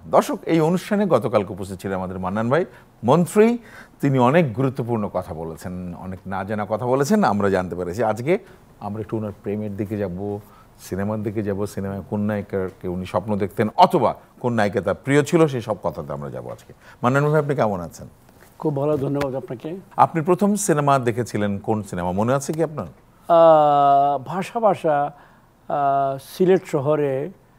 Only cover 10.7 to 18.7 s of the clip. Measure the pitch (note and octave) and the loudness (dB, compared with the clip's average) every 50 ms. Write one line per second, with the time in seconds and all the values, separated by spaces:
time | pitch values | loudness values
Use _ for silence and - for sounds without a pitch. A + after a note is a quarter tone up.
10.7 | _ - - - - F#2 G2 G2+ G#2+ A2 G#2 A2+ G2+ A2+ G#2 G2+ G2 F#2+ G#2 G2+ | _ -20 -12 -8 -6 -4 -2 -2 -2 -4 -4 -4 -4 -4 -2 -2 -2 -4 -4 -6
11.7 | - - G2 G2 G2 G2 G#2 - A2+ G#2 G#2 G#2 G#2+ G#2 G2+ - - G2 F#2+ F#2 | -6 -6 -6 -6 -6 -6 -8 -6 -4 -2 -2 -2 -2 -2 -4 -4 -4 -4 -4 -4
12.7 | - - - F#2 F2 F2+ F#2 F2+ - G#2 F#2 A2+ G#2+ G2 G#2 F#2 - - A2+ G#2+ | -6 -8 -8 -6 -6 -6 -6 -2 -2 -2 -2 -2 -2 -2 -2 -4 -2 -2 -2 0
13.7 | - - F3 F#3 - E3 A#2+ G2 D#2 - - - _ - - B2 A#2+ A2+ G#2 G#2 | 4 4 4 4 6 4 2 2 0 -2 -8 -20 _ -4 -4 -2 0 2 0 0
14.7 | F2+ G2 F2+ G2 F#2 - - - C#3 D3 D3 - - E3 D#3+ D3+ C3+ B2 G#2 A2+ | 0 -2 0 -2 -2 -2 -2 2 2 2 2 4 4 4 4 4 2 -2 -4 -4
15.7 | G#2+ F2+ - F2+ D#2 E2 D#2 C#2 D2 C#2+ D2 C#2 B1+ B1+ B1 B1 A#1+ - - - | -6 -4 -4 -6 -6 -6 -8 -8 -8 -8 -8 -10 -10 -10 -12 -12 -14 -16 -18 -20
16.7 | - _ - - - - - A#2+ C3 C#3 D3 D3 D3+ D#3 D3 C#3+ C#3+ C3 B2 G#2+ | -20 _ -20 -20 -8 0 0 2 4 4 2 4 2 2 2 2 0 0 0 0
17.7 | G2+ F2+ E2+ D#2+ - - - - - _ _ _ - - - - _ - - D#3 | 0 -4 -6 -10 -12 -14 -18 -18 -20 _ _ _ -20 -20 -20 -20 _ -6 -4 -4